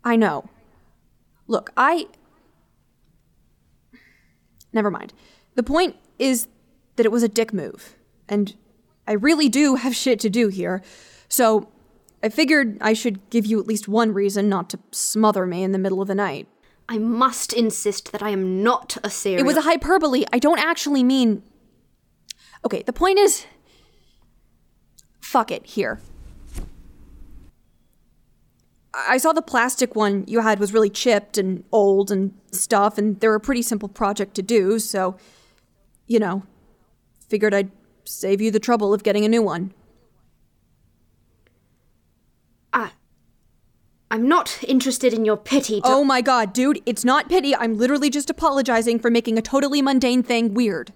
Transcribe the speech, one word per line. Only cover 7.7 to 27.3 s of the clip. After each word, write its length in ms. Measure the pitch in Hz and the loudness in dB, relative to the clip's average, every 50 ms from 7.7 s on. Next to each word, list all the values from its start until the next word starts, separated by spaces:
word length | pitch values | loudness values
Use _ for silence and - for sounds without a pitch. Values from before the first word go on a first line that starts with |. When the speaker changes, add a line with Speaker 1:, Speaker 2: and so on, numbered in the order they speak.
| - - - - _ _ _ _ _ _ _ - | -14 -16 -20 -20 _ _ _ _ _ _ _ -4
Speaker 1:
and 260 | 208 208 202 196 - _ _ _ _ _ _ _ _ _ _ - | -2 -2 -2 -4 -6 _ _ _ _ _ _ _ _ _ _ -4
I 60 | 214 | -4
really 340 | 208 208 294 330 294 311 262 | 0 2 2 2 4 2 2
do 260 | 208 277 302 285 262 | 4 4 2 2 2
have 220 | 247 233 269 233 | 0 0 -4 -4
shit 240 | - - 262 233 208 | -2 0 0 0 0
to 100 | - 214 | 0 -2
do 160 | 190 240 233 | 0 0 0
here, 360 | 208 190 190 175 170 185 190 185 - - - - - - - _ _ | 0 -2 -4 -6 -4 -6 -6 -8 -14 -20 -20 -20 -20 -20 -20 _ _
so 440 | - - 247 220 220 208 - - _ _ _ _ _ _ _ _ _ _ | 0 2 2 4 4 2 -2 -4 _ _ _ _ _ _ _ _ _ _
I 60 | - 220 | -6 -4
figured 500 | 214 - 320 262 320 294 277 226 208 - | 0 0 2 4 4 2 2 0 -4 -4
I 120 | - 214 | 0 0
should 360 | 220 220 - 240 196 196 _ _ | 0 0 -2 -4 -6 -6 _ _
give 160 | - 233 202 | -2 -2 0
you 140 | 208 226 214 | 0 -2 -2
at 60 | 185 | -2
least 220 | 214 220 208 - 196 | -4 -6 -6 -4 -2
one 260 | 202 226 233 220 202 | 0 0 0 0 0
reason 340 | 196 202 202 196 202 202 214 | 0 -2 -2 -2 0 0 0
not 220 | 196 185 165 - | 0 -2 -4 -8
to 80 | - - _ _ | -12 -16 _ _
smother 520 | - - - - - 214 220 214 208 196 185 | -10 -8 -6 -4 0 2 2 2 2 0 -2
me 200 | 180 170 180 190 | -2 -4 -4 -2
in 80 | 185 | -2
the 60 | 196 190 | -2 -2
middle 220 | 185 196 185 190 | -2 -2 -2 -2
of 60 | 196 | -4
the 80 | 196 190 | -4 -2
night. 320 | 196 208 180 135 - - _ _ _ _ _ _ _ _ - | -2 -2 -2 -4 -8 -12 _ _ _ _ _ _ _ _ -8
Speaker 2:
I 100 | 233 214 | -6 -4
must 540 | 214 226 240 233 262 262 240 - - - | -2 -2 0 2 0 0 0 -6 -8 -4
insist 600 | - 240 233 220 - - - 208 202 - - - | -2 0 0 0 -2 -2 -4 -4 -4 -4 -10 -12
that 100 | - 208 | -10 -8
I 80 | 202 214 | -6 -4
am 320 | 202 190 190 185 185 190 | -4 -4 -2 -2 -2 0
not 340 | 208 240 247 - - - - - | 0 0 0 0 -4 -10 -12 -8
a 80 | - 208 | -8 -8
serial 300 | - - - 196 185 180 | -8 -4 -4 -2 0 0
Speaker 1:
It 60 | 277 | 0
was 100 | 269 - | 2 2
a 60 | 320 | 2
hyperbole. 640 | 294 311 330 302 - 302 370 381 311 294 254 247 - - | 2 2 0 0 2 0 2 2 2 2 0 0 0 0
I 60 | - 247 | 0 2
don't 220 | 254 294 339 247 | 4 4 2 4
actually 420 | 294 320 339 - - 294 285 269 | 2 0 -2 -2 -2 0 0 2
mean. 400 | 247 247 269 269 247 226 208 - - _ _ _ _ _ _ _ _ _ _ _ _ _ _ _ _ _ - _ _ _ - - - | 2 2 2 2 2 2 0 -2 -6 _ _ _ _ _ _ _ _ _ _ _ _ _ _ _ _ _ -20 _ _ _ -20 -10 -8
Okay, 180 | - - - | -8 -8 -6
the 100 | - - | -8 -10
point 260 | 240 - 339 381 392 403 | -4 0 0 2 4 4
is, 280 | 403 370 - - - - _ _ _ _ _ _ _ _ _ _ _ _ _ _ _ _ _ _ _ _ _ _ _ _ _ _ _ _ _ - _ _ _ _ | 4 2 2 -2 -8 -18 _ _ _ _ _ _ _ _ _ _ _ _ _ _ _ _ _ _ _ _ _ _ _ _ _ _ _ _ _ -20 _ _ _ _
fuck 300 | - - - 254 220 - | -12 -2 0 0 0 0
it, 140 | 180 - - | -6 -10 -10
here. 360 | - - 208 170 110 - - - - - - - - - - - - - - - - - - - - - - - - - - - - | -8 -6 -4 -4 -4 -6 -10 -14 -20 -20 -20 -20 -20 -20 -20 -20 -14 -12 -12 -12 -12 -16 -20 -20 -20 -20 -20 -20 -20 -20 -20 -20 -20